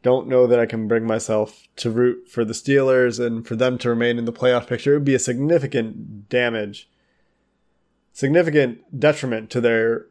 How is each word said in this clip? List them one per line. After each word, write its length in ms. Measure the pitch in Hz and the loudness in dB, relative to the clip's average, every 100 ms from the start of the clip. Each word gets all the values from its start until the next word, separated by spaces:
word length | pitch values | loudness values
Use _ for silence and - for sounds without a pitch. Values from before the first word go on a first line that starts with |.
don't 260 | 123 131 131 | 2 0 2
know 180 | 127 123 | 2 4
that 140 | 120 | 4
I 60 | 117 | 0
can 220 | 113 110 | -4 -2
bring 160 | 117 | -2
myself 600 | 113 110 - 107 107 _ _ - | 0 -4 -2 -2 -4 _ _ -8
to 140 | 120 | -4
root 380 | 113 123 117 - | 0 0 -2 -10
for 160 | - | -6
the 80 | 110 | -4
Steelers 680 | 113 135 139 131 127 123 113 | -4 0 2 4 4 2 0
and 280 | 120 117 113 | -4 -6 -8
for 100 | 113 | -2
them 200 | 127 123 | -2 0
to 120 | 123 | -2
remain 280 | 117 120 120 | 0 0 -2
in 80 | 117 | -4
the 60 | |
playoff 360 | 117 127 123 - | 0 2 2 -2
picture. 240 | 120 143 | -4 0
It 60 | 147 | 2
would 60 | |
be 120 | 139 127 | 2 0
a 20 | |
significant 1080 | - 120 143 170 135 123 113 - - 104 101 | 0 -2 0 0 0 -4 -4 -10 -16 -18 -4
damage, 600 | 123 120 113 104 104 _ _ _ _ _ _ _ _ _ _ _ _ _ | 0 0 -2 -8 -12 _ _ _ _ _ _ _ _ _ _ _ _ _
significant 880 | - 139 160 165 147 127 117 _ 135 | -6 2 2 4 2 2 -2 _ 0
detriment 500 | 143 147 135 110 110 | 2 2 -4 -6 -4
to 100 | 123 | 0
their 460 | 117 113 113 117 - | 2 2 2 -2 -6